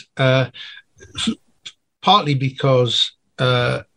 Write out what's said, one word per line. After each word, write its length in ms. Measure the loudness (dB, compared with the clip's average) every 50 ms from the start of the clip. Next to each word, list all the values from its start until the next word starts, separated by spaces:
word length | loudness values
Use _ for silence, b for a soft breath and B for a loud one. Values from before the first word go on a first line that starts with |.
| -12 _ _ 0
uh, 320 | 2 2 4 2 0 -2 B B B B B B B _ _ _ -20 -16 -10 -6 -4 -4 -6 -6 _ _ _ _ _ -20 -20 _ _ _ _ _ 0
partly 320 | 2 2 2 2 0 -2
because, 800 | -2 -2 -4 -4 -2 0 2 2 2 2 0 0 -2 -2 -4 -6 _ _ _ _ -4
uh, 440 | -2 0 0 0 0 -2 -2 -4 -8 -12 _